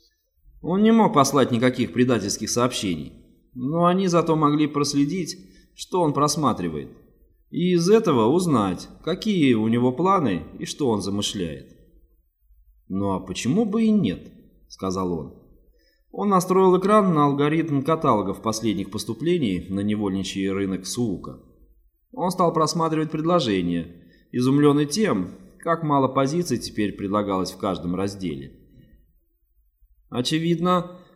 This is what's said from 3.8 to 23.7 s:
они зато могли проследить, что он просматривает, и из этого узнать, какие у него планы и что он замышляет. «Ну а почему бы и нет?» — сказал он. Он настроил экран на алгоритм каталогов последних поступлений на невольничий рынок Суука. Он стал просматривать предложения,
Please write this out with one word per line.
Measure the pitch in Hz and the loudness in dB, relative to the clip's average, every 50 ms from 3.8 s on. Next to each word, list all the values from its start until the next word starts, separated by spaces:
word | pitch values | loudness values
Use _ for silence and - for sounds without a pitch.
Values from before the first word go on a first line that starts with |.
| 175 | 2
они | 180 180 185 196 185 | 2 2 2 2 2
зато | 170 170 156 160 160 | 2 2 2 2 2
могли | 156 156 147 147 151 151 | 2 2 2 2 2 0
проследить, | 147 151 143 147 139 - 143 143 143 165 190 170 - - - - - - - - _ _ | 0 0 -2 -2 0 0 0 0 0 0 -4 -6 -8 -10 -14 -18 -20 -20 -20 -20 _ _
что | - - - - 185 | -20 -12 -4 -2 0
он | 175 151 | 0 2
просматривает, | 139 143 143 147 - 165 147 127 104 - 90 85 78 73 69 - - - _ _ _ _ _ _ _ _ _ _ | 2 2 0 0 0 0 0 0 0 0 -4 -6 -6 -6 -10 -12 -16 -20 _ _ _ _ _ _ _ _ _ _
и | - - 170 180 180 | -4 -2 0 2 2
из | 170 165 180 | 2 4 4
этого | 214 226 - 180 147 120 110 | 4 4 4 4 4 4 4
узнать, | 113 143 185 185 175 147 117 101 95 90 - - - - - - | 4 4 2 2 2 2 2 2 0 -2 -4 -8 -16 -20 -12 -8
какие | 156 175 185 - 220 208 185 147 135 120 | -6 -6 -4 -2 -2 0 2 4 4 4
у | 110 107 113 | 4 2 0
него | 113 120 123 127 | 0 2 2 0
планы | 127 127 170 185 196 190 156 113 92 82 78 - - - | 0 0 0 0 2 2 0 0 -2 -4 -6 -10 -14 -12
и | - | -12
что | - - - 151 123 | -10 -6 -4 -2 0
он | 110 101 92 | 0 0 -2
замышляет. | 101 98 101 101 - - 107 87 80 73 69 - - - - - _ _ _ _ _ _ _ _ _ _ _ _ _ _ _ _ _ _ _ _ - | -4 -4 -4 -4 -4 -4 -6 -6 -6 -8 -10 -14 -18 -20 -20 -20 _ _ _ _ _ _ _ _ _ _ _ _ _ _ _ _ _ _ _ _ -8
«Ну | 92 95 98 98 | -6 -4 -2 -2
а | 95 90 | -2 -4
почему | 92 - 92 - - 110 147 208 240 | -6 -8 -10 -6 -2 0 0 0 0
бы | 208 196 233 226 | 0 0 0 2
и | 220 | 2
нет?» — | 214 208 165 101 82 - - - - - - _ _ _ _ - | 2 2 2 0 -2 -4 -10 -16 -20 -20 -20 _ _ _ _ -20
сказал | - - - 95 92 95 95 90 87 | -14 -8 -6 -4 -4 -2 -2 -2 -4
он. | 80 71 - - - - _ - _ _ _ _ _ _ _ _ _ _ _ | -4 -8 -10 -16 -20 -20 _ -20 _ _ _ _ _ _ _ _ _ _ _
Он | - - - - | -8 -4 0 2
настроил | 302 185 - 180 - - 190 190 180 185 | 2 2 4 4 4 4 6 6 6 4
экран | 190 196 214 220 202 190 170 | 4 4 4 4 4 4 4
на | 151 147 | 4 4
алгоритм | 143 139 139 147 147 156 165 156 160 143 139 131 | 2 2 2 0 0 2 0 0 0 0 -2 0
каталогов | 151 160 160 160 143 120 104 98 95 95 - | 0 0 0 2 2 2 2 0 -2 -4 -6
последних | - 113 107 - 117 113 101 87 98 - | -4 -4 -4 -2 -2 -2 -2 -2 -4 -6
поступлений | - 104 - - 110 - 143 165 180 175 143 104 92 87 87 92 | -8 -8 -8 -8 -8 -6 -2 -2 0 0 0 -2 -2 -4 -4 -6
на | 92 98 | -6 -4
невольничий | 101 104 107 107 104 101 95 98 95 92 - 98 98 98 | -2 -2 -2 -2 -2 -2 -2 -4 -4 -6 -6 -4 -4 -2
рынок | 98 98 98 95 95 90 - - | -2 -2 -2 -4 -4 -6 -6 -8
Суука. | - 120 123 110 90 76 - - 65 - - _ _ _ _ _ _ _ _ _ _ _ _ _ - | -6 -4 -4 -4 -4 -6 -8 -14 -16 -18 -20 _ _ _ _ _ _ _ _ _ _ _ _ _ -10
Он | - 160 185 | -6 -6 -4
стал | 180 185 185 165 160 | -2 0 0 2 2
просматривать | 165 156 151 - 170 160 160 156 156 156 156 | 2 0 0 0 -2 -2 -2 -2 -2 -4 -4
предложения, | - 156 151 165 180 175 147 117 101 92 90 87 | -4 -4 -2 0 0 0 2 0 0 0 0 -2